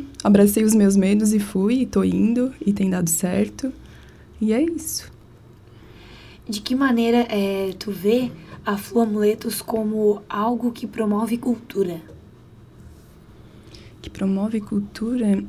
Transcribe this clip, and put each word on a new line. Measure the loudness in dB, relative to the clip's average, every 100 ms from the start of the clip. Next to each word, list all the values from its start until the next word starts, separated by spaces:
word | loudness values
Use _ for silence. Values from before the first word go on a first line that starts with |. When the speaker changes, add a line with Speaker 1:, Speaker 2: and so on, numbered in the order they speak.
| -4 -2
Speaker 1:
abracei | 4 6 6 6
os | 4
meus | 6 6 6
medos | 4 4 4
e | 2
fui, | 0 -2 0 0
e | 0
tô | 0
indo, | 2 2 2 2 -2 -2
e | -2
tem | 0 0
dado | 0 -2
certo. | -2 0 0 -2 -4 -8 -10 -18 -20 -20 -20 -18 -4
E | 0
é | 0
isso. | 0 -4 -8 -10 -12 -20 -20 -20 -20 -20 -20 -20 -20 -20 -20 -20 -20 -18 -10
Speaker 2:
De | -8
que | -4
maneira, | 0 2 2 4 2 2
é, | 0 -2 -2 -4 -6
tu | -8
vê | -4 0 2 0 -8 -18 -12 -6
a | -4
Flu | -2 0
Amuletos | 0 2 2 0 -4 -8
como | -4 -4 -2 2 2 2 -2
algo | -2 0 0 -2
que | -6 -10
promove | -4 0 0 0 -2
cultura? | -2 -4 -4 -4 -2 -4 -12 -20 -20 -20 -20 -20 -20 -20 -20 -20 -20 -20 -20 -20 -20 -20 -20 -20 -20 -20
Speaker 1:
Que | -16
promove | -6 -2 0 -2 -4
cultura? | -4 -4 -6 -6 -4 0 2 0